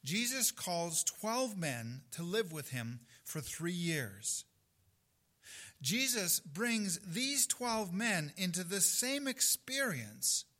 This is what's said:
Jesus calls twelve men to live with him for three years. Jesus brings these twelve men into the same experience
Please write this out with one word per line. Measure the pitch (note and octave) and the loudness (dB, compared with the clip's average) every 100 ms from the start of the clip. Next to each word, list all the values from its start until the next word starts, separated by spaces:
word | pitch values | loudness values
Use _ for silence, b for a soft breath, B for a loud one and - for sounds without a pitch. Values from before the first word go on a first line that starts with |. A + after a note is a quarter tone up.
Jesus | C3 G3 A#3+ C4 A3+ | -2 0 0 2 0
calls | - - E3+ E3+ D#3+ | 0 -2 0 0 0
twelve | - - G#3+ A#3+ C4 G3 | 0 -2 -2 0 0 0
men | D#3+ A#2+ A2+ B2+ - | -2 -2 -6 -10 -10
to | - | -8
live | E3+ G#3+ F#3+ | 0 0 0
with | D#3 C#3 | -6 -6
him | B2+ A2+ B2 B B | -4 -4 -8 B B
for | - D#3 | -8 -6
three | C3 - E3+ | -6 -4 -2
years. | F3 E3+ D#3 A2+ G2 - - - _ _ _ _ _ _ _ _ _ B B B B | 0 0 0 -2 -6 -4 -4 -6 _ _ _ _ _ _ _ _ _ B B B B
Jesus | C3 A3+ C4 A#3+ F3 - | 0 2 2 2 2 2
brings | D#3+ D3 A#3+ A3+ G3+ E3 | 0 0 2 2 2 -2
these | F#3+ F3 C4+ C#4+ - | -4 -2 0 2 2
twelve | - B3 A3 G3 | 2 2 2 2
men | F3+ A#3 F#3 D3 - | 2 2 2 0 -2
into | F#3 F3 | -2 0
the | F3 G3 | -2 4
same | - - B3+ C#4 C#4 | 4 4 2 0 -2
experience | B3 - - - C4+ C4 C#3 G#2 A2 - - - | 2 2 2 0 0 0 0 -6 -2 0 0 -2